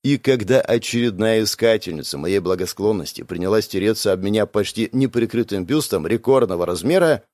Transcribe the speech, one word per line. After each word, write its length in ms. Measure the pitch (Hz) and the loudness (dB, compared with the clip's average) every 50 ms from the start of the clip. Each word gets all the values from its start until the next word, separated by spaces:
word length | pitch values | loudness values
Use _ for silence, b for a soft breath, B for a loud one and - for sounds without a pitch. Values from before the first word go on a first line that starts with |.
И 160 | - 135 143 | 0 0 -2
когда 440 | 131 - 135 131 123 104 92 131 131 | 0 2 0 2 2 2 2 2 2
очередная 800 | - - 110 120 - - - 120 120 120 98 90 110 110 113 110 110 | 4 2 0 0 0 -2 -2 0 0 0 0 0 0 2 2 2 2
искательница 760 | 107 - - 110 113 113 107 - 90 82 76 67 - - | 0 -2 0 2 2 2 2 0 -6 -8 -8 -8 -8 -8
моей 220 | 69 73 87 98 101 | -6 -2 0 0 0
благосклонности 840 | 85 90 92 90 92 - - - 98 107 110 95 76 - - - - | 2 0 -2 -2 -2 -8 -6 -2 0 0 0 0 -4 -8 -12 -14 -12
принялась 440 | - 87 85 90 95 104 110 104 | -10 -6 -4 0 2 2 2 0
тереться 460 | - - 95 92 107 110 - - 104 95 | 0 -4 0 0 0 0 0 0 0 0
об 100 | 92 92 | 0 0
меня 220 | 101 104 110 101 | -2 0 0 0
почти 420 | - - 104 101 - - 110 113 - - | 0 0 -2 -2 -2 -2 -4 -4 -2 0
неприкрытым 720 | 131 135 123 - 123 113 113 - 117 113 - 101 98 92 | -2 -2 0 0 -2 -2 0 0 -2 -2 -2 -4 -6 -4
бюстом 420 | 85 139 156 139 - 104 90 76 | -2 -2 -2 -2 -2 -2 -2 -2
рекордного 580 | 82 113 117 - 117 135 - 120 90 92 87 87 | -2 -4 -2 2 2 4 4 4 2 0 -2 -2
размера 580 | 85 90 87 85 127 170 190 175 160 143 104 _ _ | -2 -2 -2 -2 0 2 4 4 2 2 0 _ _